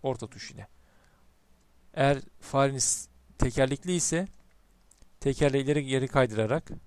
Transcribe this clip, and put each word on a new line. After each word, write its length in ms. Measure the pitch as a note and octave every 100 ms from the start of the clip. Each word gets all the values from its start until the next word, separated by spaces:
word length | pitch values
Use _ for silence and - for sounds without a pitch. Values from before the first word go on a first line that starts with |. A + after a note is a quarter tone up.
Orta 240 | C#3 A#2+ A2
tuş 240 | - -
ile. 160 | - G2 - _ _ _ _ _ _ _ _ _ _ -
Eğer 280 | - C#3 C#3+ G2+ -
fareniz 720 | - C3+ C#3 C3+ - - - _ _ -
tekerlekli 580 | C3 C3 C3 C#3+ F3 F3
ise 320 | - E3 G3 - - _ _ _ _ _ - -
tekerleği 440 | C#3 C3 C#3+ C#3
ileri 220 | C3+ D3+ C3+
geri 220 | C3 C3
kaydırarak 640 | C#3 B2+ G#2+ A2 D3+ - -